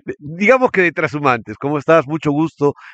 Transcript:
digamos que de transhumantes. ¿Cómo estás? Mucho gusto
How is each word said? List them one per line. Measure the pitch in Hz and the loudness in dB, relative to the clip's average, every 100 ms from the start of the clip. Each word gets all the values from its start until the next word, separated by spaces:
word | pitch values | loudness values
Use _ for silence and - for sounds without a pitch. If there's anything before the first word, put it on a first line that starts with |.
| - - | -12 -14
digamos | 143 165 208 254 247 | -14 -2 2 2 2
que | 196 | 2
de | 175 | 0
transhumantes. | 165 156 147 143 120 104 107 | 0 -4 -2 0 0 -4 -8
¿Cómo | 139 147 | -4 -2
estás? | 135 165 135 | 2 2 2
Mucho | 156 156 | -4 -2
gusto | 143 160 - 143 - - | 0 -2 0 -2 -2 -10